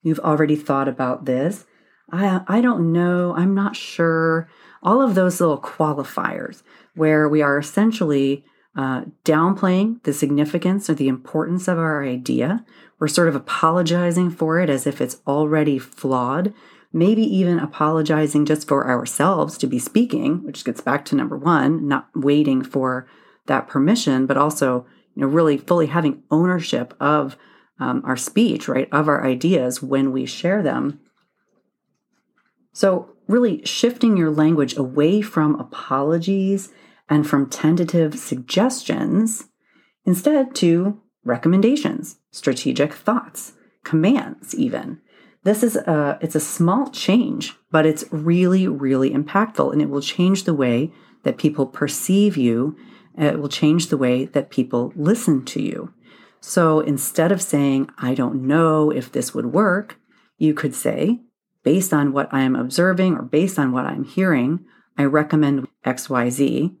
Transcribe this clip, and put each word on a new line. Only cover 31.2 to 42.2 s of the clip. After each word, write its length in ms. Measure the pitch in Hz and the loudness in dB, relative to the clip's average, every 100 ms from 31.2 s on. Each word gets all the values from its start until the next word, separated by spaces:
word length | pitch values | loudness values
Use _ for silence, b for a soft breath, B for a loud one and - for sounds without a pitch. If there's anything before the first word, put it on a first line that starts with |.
| _ _ _ _ _ _ _ _ _ _ _ _ _ _ _ | _ _ _ _ _ _ _ _ _ _ _ _ _ _ _
So 380 | - 196 180 - _ - | 0 0 0 -6 _ -2
really 340 | 226 240 160 - | 2 2 -2 -6
shifting 500 | - 240 240 233 196 | 0 0 2 2 2
your 160 | 160 | 2
language 460 | 151 156 160 139 - | 2 4 4 0 -2
away 440 | 131 139 151 208 | -2 2 2 2
from 380 | 208 - 151 143 | 0 0 0 0
apologies 1120 | - - - 135 143 170 170 196 190 196 - b b b b | -6 -14 -6 -2 0 0 0 0 0 -2 -6 b b b b
and 180 | 151 147 | 0 2
from 220 | 139 135 | 0 -2
tentative 680 | - 151 175 170 175 156 147 | 0 0 2 2 2 0 -2
suggestions, 1300 | - 127 - - 247 254 - - - 185 220 220 - _ _ _ _ _ - | -8 -10 -2 0 0 -2 -6 -4 0 0 0 -4 -12 _ _ _ _ _ -2
instead 500 | 180 - 302 254 - | 2 2 2 0 0
to 460 | 175 170 190 208 _ _ 120 | 2 4 0 -4 _ _ -4
recommendations, 920 | 117 160 190 220 294 - - - - | 0 2 4 4 2 -2 -6 -10 -16